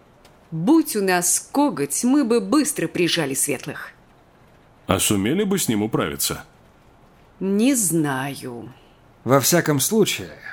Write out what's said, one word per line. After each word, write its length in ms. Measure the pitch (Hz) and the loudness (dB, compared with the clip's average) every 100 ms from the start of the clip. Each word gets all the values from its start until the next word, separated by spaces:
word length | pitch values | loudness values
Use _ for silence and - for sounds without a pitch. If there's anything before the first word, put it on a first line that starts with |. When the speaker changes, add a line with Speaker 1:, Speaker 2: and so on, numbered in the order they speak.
| _ _ - _ _ | _ _ -20 _ _
Speaker 1:
Будь 440 | 160 185 320 - 214 | -2 4 4 2 0
у 60 | |
нас 480 | 190 180 175 - - | 2 2 2 -2 -2
коготь, 520 | - 285 160 143 - | 0 0 0 -4 0
мы 200 | 240 285 | 2 2
бы 180 | 233 233 | 4 2
быстро 460 | 190 277 277 - 160 | 2 0 0 -2 -4
прижали 460 | 165 170 170 139 | 0 0 0 -2
светлых. 580 | 135 - 127 - 120 - - _ _ _ _ - _ _ _ - | -2 -4 -4 -8 -12 -14 -20 _ _ _ _ -20 _ _ _ -2
Speaker 2:
А 120 | 95 | 0
сумели 440 | - 104 101 175 | 2 0 0 0
бы 140 | 208 190 | 0 0
с 100 | - | 0
ним 160 | 107 | 0
управиться? 600 | 107 147 92 71 - 73 - - - _ _ _ - _ _ - | 0 -2 -2 -4 -6 -6 -12 -20 -20 _ _ _ -20 _ _ -8
Speaker 1:
Не 360 | 190 202 240 269 | -2 2 2 2
знаю. 960 | 180 165 147 131 139 135 127 120 110 - - _ _ _ | 0 0 0 -2 -6 -10 -12 -14 -16 -20 -20 _ _ _
Speaker 3:
Во 160 | 110 135 | 2 2
всяком 400 | 127 175 156 143 | 4 2 2 0
случае, 580 | - 220 185 - 87 - - | 2 2 2 0 -10 -16 -18